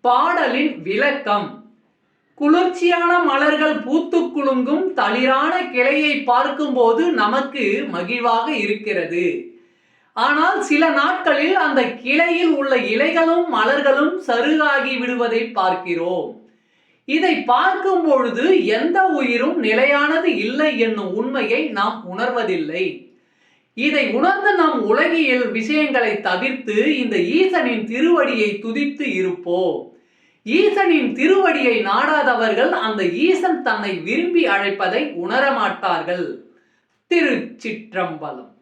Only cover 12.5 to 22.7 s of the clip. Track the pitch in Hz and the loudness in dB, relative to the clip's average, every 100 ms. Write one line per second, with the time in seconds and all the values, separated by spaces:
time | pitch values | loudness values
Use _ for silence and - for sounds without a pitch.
12.5 | 277 269 247 208 233 311 330 330 349 339 | 2 2 0 0 0 2 2 2 2 0
13.5 | 220 226 285 285 277 311 359 - 233 294 | 0 2 2 2 2 2 -2 -2 0 2
14.5 | 311 294 269 269 254 247 247 233 226 226 | 2 2 0 -2 -4 -4 -2 -2 -2 -2
15.5 | 202 185 185 175 170 175 180 113 - _ | -2 0 -2 -4 -4 -2 -4 -6 -12 _
16.5 | _ _ _ _ _ - 311 359 302 240 | _ _ _ _ _ -4 0 2 0 2
17.5 | 247 370 381 381 359 320 262 240 226 320 | 2 2 0 0 0 2 2 2 0 4
18.5 | 370 208 - 330 370 381 277 254 233 285 | 4 4 0 2 2 2 0 0 0 0
19.5 | 330 220 220 277 285 294 320 349 196 214 | 0 0 2 2 2 2 2 0 -2 -2
20.5 | 277 302 226 226 208 185 208 254 269 220 | 0 0 0 -2 -2 -4 -4 -4 -4 -2
21.5 | 254 311 202 214 - 180 190 254 247 190 | -2 -2 -2 -4 -4 -10 -6 -4 -2 -2
22.5 | 170 151 | -4 -4